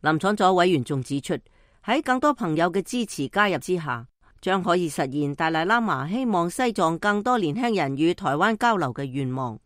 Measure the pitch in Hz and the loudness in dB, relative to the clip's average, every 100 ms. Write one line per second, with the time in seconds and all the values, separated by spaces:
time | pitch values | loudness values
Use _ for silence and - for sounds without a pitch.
0 | 147 156 196 208 185 185 180 165 120 143 | 2 2 0 4 4 6 4 4 0 -4
1 | 127 139 - 156 _ _ _ _ - 254 | -2 -6 -4 -6 _ _ _ _ -2 -2
2 | 311 254 294 285 185 156 175 175 180 247 | 0 2 2 0 -2 0 0 0 -4 -4
3 | 226 - 135 - 208 175 - 180 151 120 | -4 -6 -4 0 0 0 -2 -4 -2 -8
4 | 120 _ _ _ - 190 175 175 170 143 | -8 _ _ _ -2 0 2 0 0 -2
5 | 143 139 143 143 165 160 170 233 220 139 | -4 -2 -4 -2 0 0 2 2 2 -2
6 | 139 220 254 190 170 - 254 202 165 165 | -2 -2 0 0 0 0 -2 2 0 2
7 | 208 208 214 247 170 143 247 208 143 135 | 0 0 2 0 0 0 0 0 0 2
8 | 160 175 185 143 196 220 240 214 143 120 | 0 2 -2 2 2 2 2 2 0 -4
9 | 139 127 135 127 127 107 | -6 -4 -4 -4 -6 -8